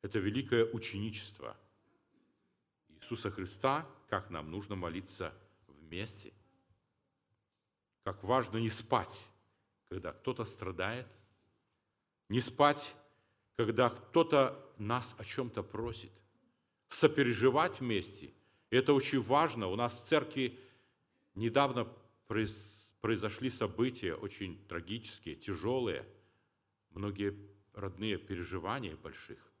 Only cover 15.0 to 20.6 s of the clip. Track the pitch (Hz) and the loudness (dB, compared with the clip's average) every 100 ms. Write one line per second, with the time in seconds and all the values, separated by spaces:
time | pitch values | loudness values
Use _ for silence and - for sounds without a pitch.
15 | 113 - 113 - 120 107 92 104 117 110 | -4 -12 -8 -6 -4 -6 -6 -6 -6 -8
16 | - - _ _ _ _ _ _ _ - | -14 -20 _ _ _ _ _ _ _ 6
17 | 160 156 123 104 131 135 170 - 127 101 | 6 6 2 6 6 6 2 0 0 0
18 | 90 - - _ _ _ _ 123 131 139 | -2 -14 -18 _ _ _ _ 4 6 6
19 | 135 139 104 139 160 117 95 101 120 - | 6 0 4 4 4 0 -2 0 -2 -2
20 | - 156 - 135 127 - | 2 2 2 -2 -2 -4